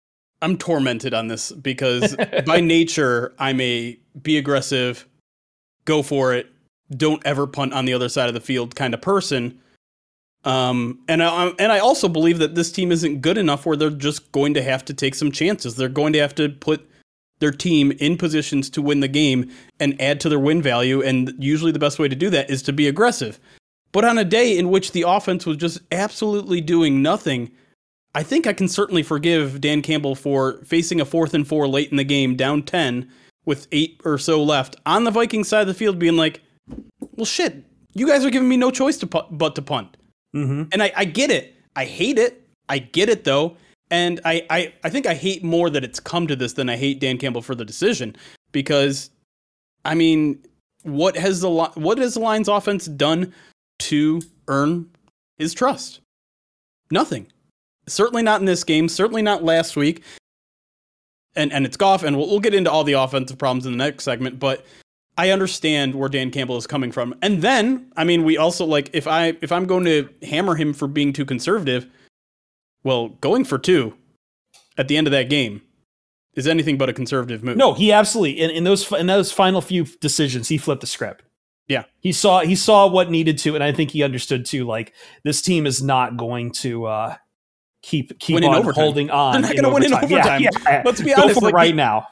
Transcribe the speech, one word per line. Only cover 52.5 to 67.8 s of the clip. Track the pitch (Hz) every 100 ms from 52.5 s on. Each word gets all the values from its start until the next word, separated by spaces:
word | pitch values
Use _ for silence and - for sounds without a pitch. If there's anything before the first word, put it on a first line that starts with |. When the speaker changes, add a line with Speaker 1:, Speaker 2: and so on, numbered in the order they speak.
| 202 208 202 165
Speaker 1:
done | 143 147 165 180 - _ _ _ _
to | - 147 151 165 165 _ -
earn | 139 147 175 170 _ _ _ _ -
his | 156
trust? | - 254 - - - _ _ _ _ _ _ _ _ -
Nothing. | 175 311 127 95 _ _ _ _ _ -
Certainly | - 233 240
not | 220 214
in |
this | 190 180
game. | - 156 165
Certainly | - 214 226
not | 208 196
last | 165 165 160 151
week. | 143 170 - - _ _ _ _ _ _ _ _ _ _ _ -
And, | 151
and | 139
it's | 131 -
Goff, | 196 190
and | 156 139
we'll, | 165
we'll | 208
get | 214
into | 196 170
all | 156
the | 147
offensive | 139 131 135 127 127
problems | 135 127
in | 127
the | 120
next | 143 147
segment, | - 120 131 131
but | 135 131 - - _ _ _ -
I | 185
understand | 190 185 - 160 151 135
where | 135 135
Dan | 139 131
Campbell | 139 127 120
is | -
coming | 147 123
from. | 127 123 -
And | 202 190
then, | 202 262 226 254